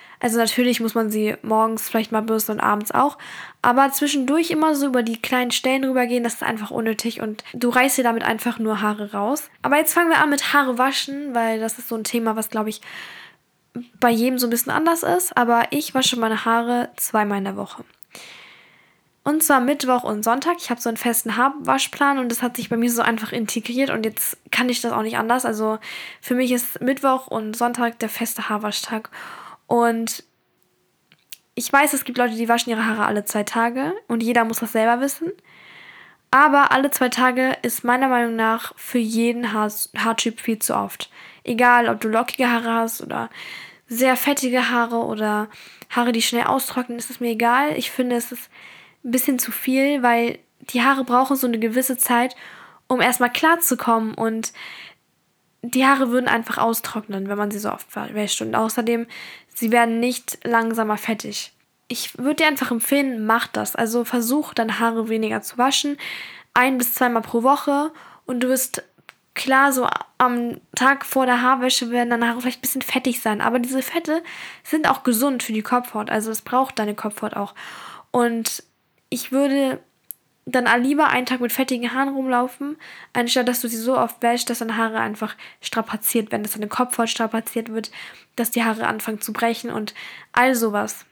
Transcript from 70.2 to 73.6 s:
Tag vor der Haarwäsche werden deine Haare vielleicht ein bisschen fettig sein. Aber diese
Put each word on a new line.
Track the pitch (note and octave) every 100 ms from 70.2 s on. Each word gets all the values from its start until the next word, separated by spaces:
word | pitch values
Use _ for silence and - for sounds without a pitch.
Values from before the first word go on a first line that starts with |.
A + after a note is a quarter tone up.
| B3 A#3+ A#3+ - -
Tag | - C4 C4+
vor | - C4 B3+
der | A#3+
Haarwäsche | B3+ C4 B3+ - A#3
werden | A#3+ A#3+
deine | A#3 A#3
Haare | A#3+
vielleicht | B3 -
ein |
bisschen | - C4
fettig | - B3+ C4 A#3
sein. | A3 G#3
Aber | A#3
diese | B3